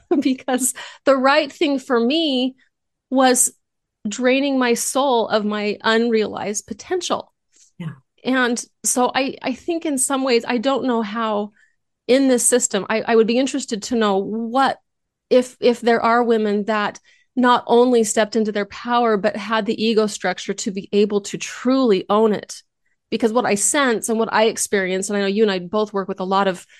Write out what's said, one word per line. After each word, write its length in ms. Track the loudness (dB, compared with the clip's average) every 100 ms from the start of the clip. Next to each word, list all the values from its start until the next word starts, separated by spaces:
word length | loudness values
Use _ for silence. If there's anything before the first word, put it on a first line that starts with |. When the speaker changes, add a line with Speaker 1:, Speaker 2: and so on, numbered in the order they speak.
| _
Speaker 1:
<laughs> 120 | 0
because 540 | 0 -2 -2 -2 -2 -6 -14 -4 2
the 100 | 2
right 340 | 4 2 0
thing 300 | -2 -2 -2
for 200 | 0 0
me 540 | 2 2 0 0 -2 -6 _ _ _ _ _
was 440 | 2 4 4 0 -4 _ _ _ _ -10
draining 540 | -2 0 2 2 0
my 140 | 0
soul 560 | 0 -2 -2 0 0 0
of 160 | 0 -2
my 320 | -2 -4 -4
unrealized 840 | 0 0 2 0 0 -4 -6 -8 -10
potential. 680 | -16 -6 -6 -4 -6 -6 _ _ _ _ _
Speaker 2:
Yeah. 160 | -12 -12 _ _ -2
Speaker 1:
And 360 | 0 0 -2 -8 _
so 260 | -4 0 0 0
I, 220 | -4 -6
I 120 | -8
think 320 | -8 -6 -4 -4
in 120 | -4
some 280 | -2 0 2
ways, 180 | 0 0
I 120 | -2
don't 260 | 0 0
know 180 | 0 -2
how 520 | -2 -4 -4 -2 -4 -10 _ _ _ _ 2
in 200 | 2 4
this 180 | 2 2
system, 400 | 0 0 -4 -2
I, 140 | -4 2
I 80 | 4
would 120 | 4
be 100 | 2
interested 460 | 0 -4 -6 -8
to 120 | -4 0
know 220 | 2 0
what, 640 | -2 -6 -4 0 0 0 _ _ _ _ _
if, 260 | 2 2 0
if 180 | 0 2
there 220 | 2 2
are 220 | 4 2
women 420 | 2 2 2 0 0
that 340 | -2 -2 -6 _ _ _ 0
not 240 | 4 2 4
only 360 | 4 6 4
stepped 320 | 2 0 0 0
into 160 | -2
their 140 | -2 -6
power, 500 | -8 -2 0 2 2
but 200 | 0 -4
had 320 | -4 -4 -2
the 160 | -2 0
ego 220 | 2 0
structure 480 | -2 -6 -6 -8 -8
to 160 | -6
be 180 | -8 -2
able 300 | 0 2 0
to 160 | -4 -10
truly 640 | -10 -6 0 2 2 2 2
own 240 | 2 2
it. 300 | 0 -6 -16 -18 _ _ _ _
Because 200 | -2 0
what 140 | 0 0
I 80 |
sense 560 | 0 0 2 2 0 -2
and 80 | -2
what 160 | 0
I 120 | 2 2
experience, 640 | 0 -2 -2 0 -2 -2
and 100 | -2
I 40 |
know 60 | -2
you 160 | 2
and 80 | 2
I 80 | 0
both 340 | -4 -4 -2
work 140 | -4 -6
with 120 | -6
a 60 | -2
lot 220 | 0 0
of 180 | -2 -10 -20